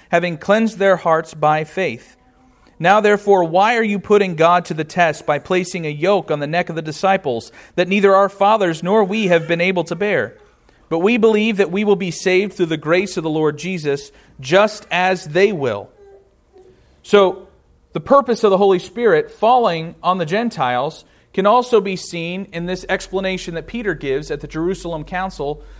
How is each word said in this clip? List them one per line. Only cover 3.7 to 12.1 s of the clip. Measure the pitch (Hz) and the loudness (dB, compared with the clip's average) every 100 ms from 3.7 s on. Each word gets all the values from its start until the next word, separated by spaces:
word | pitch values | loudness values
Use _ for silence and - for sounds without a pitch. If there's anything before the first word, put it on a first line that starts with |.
| 240 | 2
are | |
you | 220 202 | 0 -2
putting | - 208 190 156 | 2 2 2 2
God | 165 180 175 | 4 4 0
to | |
the | 160 | -6
test | 151 180 165 151 | -6 0 0 0
by | - 147 | -4 -4
placing | - 185 180 185 156 | 0 -2 -2 -6 -8
a | |
yoke | 147 170 202 160 | -2 0 0 0
on | 151 | -4
the | 143 | -2
neck | 170 175 | -4 -4
of | 165 | -6
the | |
disciples | 156 143 190 190 147 117 - - - | -8 -4 0 0 -2 -6 -8 -20 -10
that | 175 180 | -4 0
neither | 202 196 | 2 4
our | 190 196 | 4 2
fathers | - 196 220 180 160 | 2 2 2 0 -2
nor | 170 220 | 0 0
we | 190 220 196 | 0 0 2
have | 170 156 | 2 2
been | 170 | 0
able | 180 185 | 0 0
to | 165 170 | -4 -4
bear? | 208 160 107 - _ _ _ _ - | -2 -2 -4 -8 _ _ _ _ -6
But | 165 | 0
we | 196 240 | 2 4
believe | 220 214 220 202 | 4 4 0 0
that | 175 | -2
we | 190 | 0
will | 208 196 | 0 0
be | 185 | -2